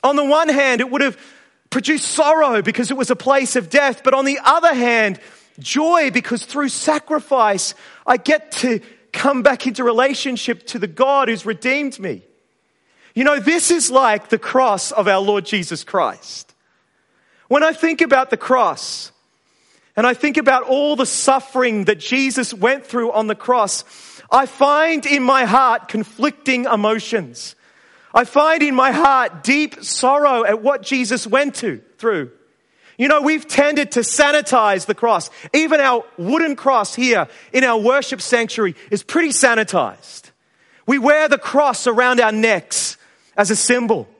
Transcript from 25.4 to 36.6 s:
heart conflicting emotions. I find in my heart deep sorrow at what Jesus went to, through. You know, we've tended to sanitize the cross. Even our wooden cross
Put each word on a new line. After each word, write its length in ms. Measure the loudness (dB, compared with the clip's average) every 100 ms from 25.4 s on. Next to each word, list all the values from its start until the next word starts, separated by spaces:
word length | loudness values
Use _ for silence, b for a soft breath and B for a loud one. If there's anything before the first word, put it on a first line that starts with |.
| 4
heart 420 | 4 4 0 -4
conflicting 800 | -6 -8 -4 -4 -4 -4 -2 0
emotions. 880 | 0 0 -2 -4 -6 -6 -14 -18 -20 b b b b b
I 120 | 0 2
find 360 | 2 2 2
in 140 | 0 2
my 160 | 0
heart 520 | 2 2 2 0 -6
deep 400 | -2 -2 -2 -8
sorrow 600 | -10 -2 0 2 2 2 0
at 160 | 0
what 220 | 0 -2
Jesus 420 | -4 -4 -2 -4 -2
went 300 | -2 -2 -4
to, 260 | -8 -8 _ _
through. 320 | -4 -4 -6 _ _ _ _ b b b
You 120 | 2
know, 140 | 2
we've 260 | 2 -2 -2
tended 460 | 0 2 2 -2
to 80 | -2
sanitize 840 | -2 2 2 2 2 2 2 0 -2
the 80 |
cross. 380 | -2 0 0 -2 B B
Even 280 | 0 2 2
our 240 | 2 0 -4 -10
wooden 380 | -2 0 0
cross 380 | 0